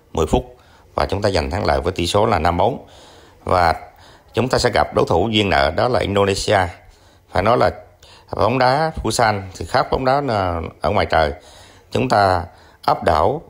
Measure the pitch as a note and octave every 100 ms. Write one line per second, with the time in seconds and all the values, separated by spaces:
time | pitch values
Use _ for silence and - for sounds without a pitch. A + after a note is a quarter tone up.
0 | _ - D#2+ B2+ - - - - _ -
1 | D2+ G2 G#2+ F#2 C2+ F#2 G2+ C#2 E2+ F2+
2 | E2+ G#2 A#2 F#2+ E2 F2 G#2 D3 - -
3 | - - - - - F2+ E2+ - - -
4 | - - - - B2+ C3 B2 E2 - -
5 | - E2+ A2 A2 G2+ C#2+ C#2+ F2 A#2 A#2
6 | F#2 G2+ G2+ G2 - G2+ F2 - - -
7 | - _ _ F2+ G2+ B2 G2+ - - _
8 | - - - - G2+ C3 B2+ C#3 D#3+ -
9 | A2 - A2+ G2+ F#2+ - F#2 B2+ C#3+ -
10 | C3 C#3 C#3 G#2+ F#2 E2 E2 - D#2+ G2+
11 | E2+ D#2+ D2+ - - - - - - A2
12 | B2+ A2+ G2 F2+ E2+ - - - - D#3
13 | F#2 D#2 F2+ D3+ -